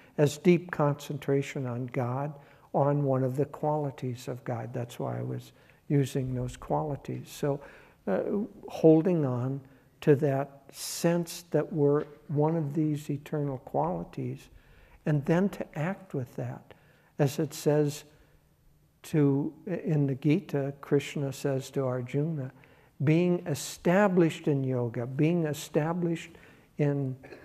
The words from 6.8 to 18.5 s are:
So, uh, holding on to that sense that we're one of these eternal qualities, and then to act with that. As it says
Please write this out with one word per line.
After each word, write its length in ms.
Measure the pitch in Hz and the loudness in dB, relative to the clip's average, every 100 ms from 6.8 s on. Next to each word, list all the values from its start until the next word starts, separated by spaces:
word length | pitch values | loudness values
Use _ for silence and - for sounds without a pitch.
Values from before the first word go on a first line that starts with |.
| 156 135 - 127 - | -4 -6 -8 -10 -10
So, 320 | - 147 143 - - - _ - | -6 -4 -4 -6 -20 -20 _ -4
uh, 140 | 190 - 202 220 - - | -2 -2 -2 -4 -10 -14
holding 580 | - 160 160 160 175 135 | 4 6 8 6 2 0
on 360 | 123 127 139 - - _ - | 0 -2 -6 -10 -20 _ -2
to 140 | - 135 | 4 4
that 480 | 143 135 143 - - | 4 0 -4 -10 -20
sense 760 | - - - 170 175 170 - - | -14 -10 -2 0 0 -2 -10 -2
that 200 | 151 - | -2 0
we're 340 | 160 143 143 - - - | 2 2 2 -2 -10 -4
one 280 | 147 151 165 | 0 2 2
of 180 | 143 | -2
these 360 | 160 156 147 147 | -2 -2 -2 -4
eternal 500 | 143 - 151 143 131 | -8 -6 -4 -4 -6
qualities, 880 | - 139 156 170 175 - 127 135 - - _ - - - - | -4 -2 -2 -4 -8 -8 -8 -8 -14 -20 _ -20 -20 -8 0
and 180 | 147 147 | 0 2
then 240 | 165 196 | 2 2
to 160 | - - 156 | -2 -8 -4
act 360 | 160 196 - | -4 -6 -8
with 220 | 147 123 - | -8 -6 -8
that. 380 | 123 131 - - _ _ _ - | -8 -10 -16 -20 _ _ _ 0
As 200 | 143 147 | 0 0
it 140 | 151 | -4
says 500 | - 156 151 147 139 - - _ _ _ | -2 2 2 2 -2 -12 -20 _ _ _